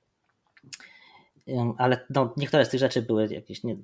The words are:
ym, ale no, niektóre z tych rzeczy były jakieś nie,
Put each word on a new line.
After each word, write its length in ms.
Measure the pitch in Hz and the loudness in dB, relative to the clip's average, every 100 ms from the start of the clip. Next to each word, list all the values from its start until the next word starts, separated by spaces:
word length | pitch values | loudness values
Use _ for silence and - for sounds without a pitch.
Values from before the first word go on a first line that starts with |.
| _ _ _ _ _ _ - - - - - - _ _ - | _ _ _ _ _ _ -18 -18 -18 -20 -20 -20 _ _ -6
ym, 260 | 131 120 113 | -2 -2 2
ale 280 | 127 123 - | 2 2 0
no, 240 | 135 123 143 | 0 0 -2
niektóre 280 | 143 151 | 2 4
z 40 | 123 | 4
tych 120 | 127 | 2
rzeczy 220 | 131 127 | 0 0
były 260 | 113 110 110 | 0 0 0
jakieś 360 | 76 - 95 | -4 -12 -10
nie, 120 | 120 - | -8 -8